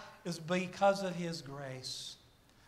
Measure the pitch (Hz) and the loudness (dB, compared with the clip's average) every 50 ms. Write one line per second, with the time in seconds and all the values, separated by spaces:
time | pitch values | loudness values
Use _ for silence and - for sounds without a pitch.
0 | - - - - - 180 165 165 160 160 180 180 185 180 - - 196 196 196 196 | -12 -14 -14 -8 -6 -4 -4 -4 0 0 2 2 2 0 2 6 6 6 6 6
1 | 190 185 165 175 175 165 165 - 131 135 139 143 139 131 131 127 127 - - - | 2 -2 0 0 -2 -2 -2 -4 -6 -8 -8 -8 -6 -6 -6 -6 -8 -8 -8 -8
2 | - - - - - - - - - - - - - | -10 -12 -12 -16 -20 -20 -20 -20 -20 -20 -20 -20 -18